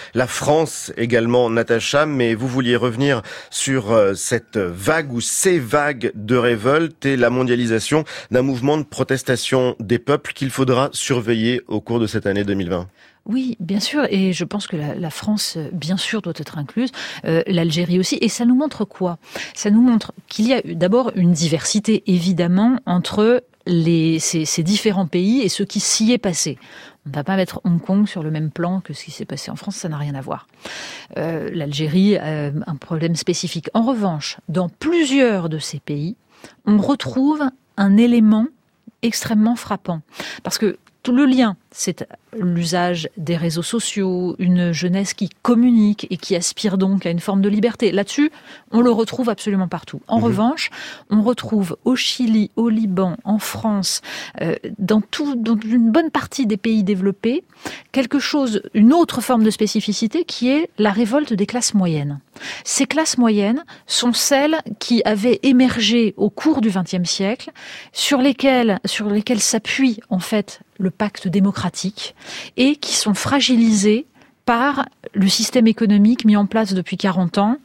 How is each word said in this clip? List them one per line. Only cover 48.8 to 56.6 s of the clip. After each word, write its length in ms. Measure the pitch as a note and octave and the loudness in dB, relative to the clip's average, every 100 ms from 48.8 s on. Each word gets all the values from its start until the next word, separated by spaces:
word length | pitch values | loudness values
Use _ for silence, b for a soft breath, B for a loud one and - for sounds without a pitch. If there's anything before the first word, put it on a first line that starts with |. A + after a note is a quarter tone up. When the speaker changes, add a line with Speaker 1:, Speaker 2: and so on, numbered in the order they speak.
Speaker 2:
le 80 | B3 | 4
retrouve 400 | A3+ A3 - A#3+ | 4 0 -2 -2
absolument 360 | G3+ G#3+ G3 F3+ | -2 -2 -2 -2
partout. 360 | E3+ - D3 - | -6 -10 -14 -2
En 100 | A3+ | 0
Speaker 3:
Mhm. 60 | |
Speaker 2:
revanche, 460 | A#3 G3+ A#3 D#4+ - B B B - | 2 2 2 0 -4 B B B 0
on 140 | G#3+ | 2
retrouve 560 | G#3+ B3 A3 G#3+ F3+ - B3 | 2 0 0 0 0 -2 -2
au 100 | B3+ | 0
Chili, 540 | - - A#3 A3 G3+ - | -2 -2 2 2 0 0
au 120 | A#3 | 0
Liban, 480 | A3 G#3+ F#3 F#3 - | 0 0 0 -2 -2
en 140 | - G#3 | -2 -2
France, 640 | - - A3 G3+ F3+ - B B B - | -2 -4 -2 -2 -2 -6 B B B -6
euh, 140 | E3 - - - | -4 -4 -8 -4
dans 220 | F#3+ G#3+ | 2 2
tout, 360 | - - C#4+ B3 | 2 -4 -4 -2
dans 200 | A3+ A3 | 0 0
une 320 | A3 B3 A3+ | 2 2 4
bonne 200 | B3+ D#4+ | 4 2
partie 360 | D4 - - A3 | -2 -4 -2 -2
des 120 | |
pays 260 | G#3 | 0